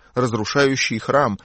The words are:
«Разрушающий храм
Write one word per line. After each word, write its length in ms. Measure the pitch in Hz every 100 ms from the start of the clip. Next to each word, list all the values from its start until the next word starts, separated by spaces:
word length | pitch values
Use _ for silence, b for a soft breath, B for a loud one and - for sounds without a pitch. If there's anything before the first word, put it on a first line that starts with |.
| b
«Разрушающий 880 | 127 123 113 104 143 139 135 - 113
храм 400 | - 139 131 98